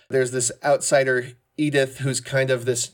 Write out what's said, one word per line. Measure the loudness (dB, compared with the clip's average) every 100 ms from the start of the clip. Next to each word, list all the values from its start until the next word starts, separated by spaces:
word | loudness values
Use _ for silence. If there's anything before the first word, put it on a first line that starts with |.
| -2
There's | 0 0
this | -2 -4 -2
outsider, | 0 2 2 2 2 0 -2 -12 _ -4
Edith, | 0 2 0 -2
who's | -4 -4
kind | -2 0 2
of | 0 0
this | -2 -4